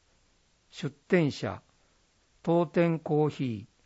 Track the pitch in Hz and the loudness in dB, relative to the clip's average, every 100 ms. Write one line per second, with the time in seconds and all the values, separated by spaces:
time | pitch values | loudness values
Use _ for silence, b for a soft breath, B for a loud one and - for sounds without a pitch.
0 | _ _ _ _ _ _ _ - 139 - | _ _ _ _ _ _ _ -12 -12 -10
1 | - 185 147 - 107 95 _ _ _ _ | 0 2 2 -2 -8 -10 _ _ _ _
2 | _ _ _ _ - 170 175 180 170 160 | _ _ _ _ 0 2 2 2 2 0
3 | - 151 151 - 131 107 113 _ | -2 0 0 -2 -6 -6 -12 _